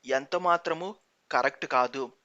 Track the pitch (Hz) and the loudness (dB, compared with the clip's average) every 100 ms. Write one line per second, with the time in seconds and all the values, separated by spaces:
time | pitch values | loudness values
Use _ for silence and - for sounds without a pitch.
0 | 127 131 143 180 180 170 170 160 185 214 | 0 -2 0 -2 2 2 2 -4 -6 -10
1 | _ _ _ 127 131 - - 131 123 135 | _ _ _ 0 0 -2 0 2 2 -2
2 | 123 _ | -10 _